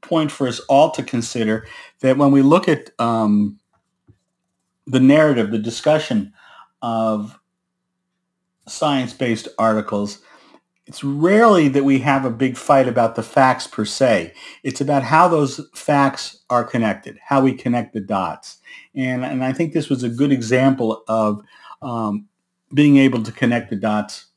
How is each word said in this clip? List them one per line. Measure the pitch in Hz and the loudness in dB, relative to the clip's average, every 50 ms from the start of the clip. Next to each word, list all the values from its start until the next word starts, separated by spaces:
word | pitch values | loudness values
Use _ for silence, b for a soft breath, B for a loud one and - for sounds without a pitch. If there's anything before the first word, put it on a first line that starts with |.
point | - - 175 165 156 147 | -6 -2 -2 0 0 -2
for | - - 139 127 | -4 -4 -4 -4
us | 123 - | -4 -8
all | - _ 135 135 151 - | -4 _ 4 4 4 4
to | - - 120 | 2 -4 -10
consider, | - - 117 117 - - 120 113 107 110 110 113 B B B B B B B | -6 -6 -6 -6 -6 -6 -4 -2 -2 -2 -4 -6 B B B B B B B
that | - 131 131 135 | 0 0 2 4
when | 143 139 | 4 4
we | 139 139 | 4 4
look | 135 135 156 180 190 - | 4 4 4 2 2 0
at, | 156 - - - _ _ | -2 -2 -4 -16 _ _
um, | 120 117 117 113 110 107 104 104 104 101 101 _ _ _ _ _ _ _ _ _ _ _ - _ _ _ _ _ _ _ _ _ _ _ _ _ _ | -2 -2 0 0 0 2 2 2 0 -2 -6 _ _ _ _ _ _ _ _ _ _ _ -20 _ _ _ _ _ _ _ _ _ _ _ _ _ _
the | - 127 131 | -2 2 4
narrative, | 131 131 139 151 156 151 143 120 110 101 | 6 6 8 8 6 4 4 2 0 0
the | 110 110 | -2 -4
discussion | 104 117 117 - - 156 151 156 156 - 127 107 98 101 b b b b b b b b b _ | -4 -6 -8 -4 0 0 0 0 0 -2 -2 -2 -2 -4 b b b b b b b b b _
of | - 117 117 113 113 110 110 107 104 107 - _ _ _ _ _ _ _ _ _ _ _ _ _ _ _ _ _ _ _ _ _ _ _ _ _ _ - | -8 -6 -4 -2 -2 -2 -2 -2 -6 -8 -14 _ _ _ _ _ _ _ _ _ _ _ _ _ _ _ _ _ _ _ _ _ _ _ _ _ _ -18
science-based | - - - 147 143 135 127 117 - - 135 120 117 107 - - - - | -8 -4 -2 0 0 0 -2 -4 -6 -6 -4 -2 -2 -4 -6 -12 -6 -2
articles, | 113 113 110 107 104 - - 104 101 101 - - b b b b b b b b b _ _ _ _ | 0 0 0 0 -2 -4 -4 -4 -4 -6 -8 -14 b b b b b b b b b _ _ _ _
it's | _ - - - | _ -18 -10 -6
rarely | 139 139 143 156 175 196 214 233 233 208 180 156 143 | -6 -4 0 0 2 4 6 6 6 6 6 4 2
that | 131 143 139 | 2 2 2
we | 139 139 135 | 2 2 2
have | 117 147 139 135 131 | 2 0 0 0 0
a | 131 | -4
big | 113 113 135 131 123 - | -4 -2 -2 -2 -2 -6
fight | - - 147 135 131 123 | 0 2 2 4 4 2
about | 117 127 117 113 117 | 0 0 -2 -2 -2
the | - 110 | -6 -10
facts | - - - 135 131 127 - - | -4 0 2 2 2 2 -2 -6
per | - - - 110 | -14 -6 -6 -6
se. | 104 - - 139 127 113 95 82 80 B B B B B B B | -6 -2 -2 0 2 2 0 -2 -6 B B B B B B B
It's | 135 131 - | -10 -6 -6
about | 143 135 147 139 131 | -4 -2 -2 -2 0
how | 117 147 160 175 185 | 2 4 4 4 4
those | 165 156 147 135 120 - 147 _ _ | 4 2 0 0 -4 -8 -16 _ _
facts | - - - 147 143 139 135 135 - - - - _ _ _ | -12 -4 -2 0 2 2 0 -2 -4 -12 -14 -14 _ _ _
are | 123 123 120 | -2 -2 -2
connected, | - - 139 113 107 98 98 - - - - _ | -2 -4 -2 -2 -2 -2 -6 -10 -18 -20 -20 _
how | - 143 139 | -2 0 2
we | 135 135 123 | 2 2 0
connect | 131 - 127 120 120 110 - _ | -2 -4 -2 -2 -2 -2 -4 _
the | 113 | -12
dots. | 101 98 110 98 92 85 78 - - - - _ B B B B B B _ | -8 -4 -4 -4 -4 -4 -8 -10 -16 -20 -20 _ B B B B B B _
And, | - 131 127 127 123 127 | -6 -6 -4 -4 -6 -6
and | 135 - 131 127 | -6 -6 -4 -4
I | 131 131 | -4 -4
think | - 170 160 | -4 -4 -4
this | 143 165 151 - | -4 -6 -4 -2
was | 143 127 123 | -4 -4 -4
a | 120 | -6
good | 117 120 143 143 139 | -2 -2 0 0 0
example | 131 117 110 123 127 131 135 131 127 120 110 110 - _ - | -2 0 0 0 2 2 2 2 0 -2 -4 -4 -4 _ -4
of, | 110 113 110 107 104 104 - B B B B B B B | -2 0 0 0 -2 -4 -8 B B B B B B B
um, | - 123 120 117 113 107 101 104 104 _ _ _ _ _ _ _ _ _ - | -12 -8 -8 -6 -4 -4 -6 -6 -8 _ _ _ _ _ _ _ _ _ 0
being | 135 147 147 143 139 | 2 4 6 6 6
able | 135 135 127 120 110 | 6 4 2 0 -6
to | 110 | -6
connect | 113 - - 120 113 120 120 - | -6 -2 -2 0 0 -2 -4 -6
the | 117 98 | -10 -6
dots | 98 110 107 107 104 - - - - _ _ | -4 -2 -2 -2 -4 -6 -10 -20 -20 _ _